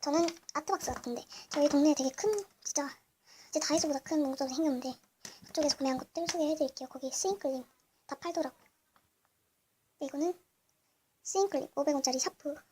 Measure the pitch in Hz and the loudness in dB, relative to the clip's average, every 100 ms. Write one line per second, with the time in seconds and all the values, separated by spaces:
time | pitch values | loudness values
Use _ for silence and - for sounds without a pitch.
0 | - 302 339 339 _ 285 302 381 - 247 | 2 2 2 0 _ -8 -2 -4 -2 -6
1 | - 240 - - - - 294 294 302 294 | -6 -8 -8 -18 -6 4 6 8 6 6
2 | 262 - 415 427 392 _ - - 285 - | 2 0 0 0 -4 _ -6 -4 -4 -8
3 | _ _ _ - - 311 302 302 320 277 | _ _ _ -20 -4 -4 0 0 2 -2
4 | - 311 277 269 269 254 320 254 262 240 | 0 0 0 0 -4 0 0 0 -4 -10
5 | _ _ - - - - 294 254 269 262 | _ _ -20 -20 -8 0 0 0 0 -2
6 | - - 339 359 302 311 269 - 262 262 | -4 -6 -4 0 0 2 -2 -2 -14 -10
7 | 262 - 381 403 285 262 247 _ _ _ | -8 -4 -2 -2 -2 -4 -8 _ _ _
8 | _ 285 339 339 294 - _ _ _ _ | _ -8 -6 -4 -4 -6 _ _ _ _
9 | _ _ _ _ _ _ _ _ _ _ | _ _ _ _ _ _ _ _ _ _
10 | 285 277 330 349 _ _ _ _ _ _ | -8 -2 -2 -2 _ _ _ _ _ _
11 | _ _ - 381 392 285 262 - 285 285 | _ _ -4 0 2 2 -4 -2 2 2
12 | 254 254 359 - 294 294 - | 2 0 -2 -4 -10 -10 -14